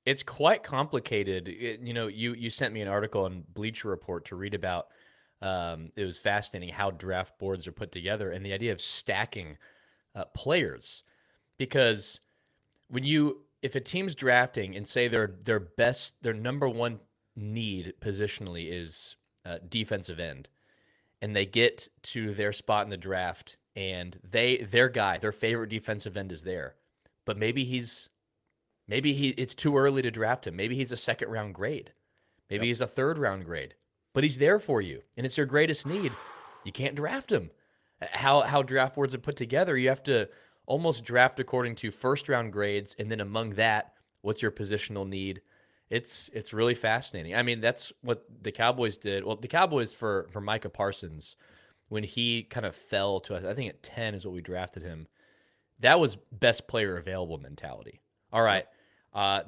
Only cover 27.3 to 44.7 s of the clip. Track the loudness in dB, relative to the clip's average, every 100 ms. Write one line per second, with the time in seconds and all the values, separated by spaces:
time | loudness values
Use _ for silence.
27.3 | -2 0 0 -2 -2 -4 -6 -8 _ _
28.3 | _ _ _ _ _ -4 0 2 2 0
29.3 | 0 -4 -2 2 6 6 4 0 2 2
30.3 | 0 -2 -4 -2 -2 -4 -2 -2 -2 -2
31.3 | -4 -6 -4 -4 -4 -10 _ _ _ _
32.3 | _ -6 -2 0 0 -2 0 0 2 0
33.3 | 0 -6 -8 -8 _ _ _ _ 2 2
34.3 | 6 6 6 4 0 0 -6 -12 -6 -2
35.3 | 0 2 4 4 2 -2 -2 -4 -6 -12
36.3 | -18 -20 -16 -12 -6 -4 -4 -4 -4 0
37.3 | 0 0 -12 _ _ _ _ -6 2 6
38.3 | 6 6 4 4 4 4 2 -2 -2 -6
39.3 | -6 0 2 4 4 4 4 2 2 2
40.3 | -6 _ _ -2 2 2 0 2 6 6
41.3 | 6 -2 0 -2 -4 -6 -2 0 0 2
42.3 | 0 0 0 0 0 -4 -6 -4 -4 -2
43.3 | -4 -2 4 4 4 0 _ _ _ -4
44.3 | 0 -2 -2 -4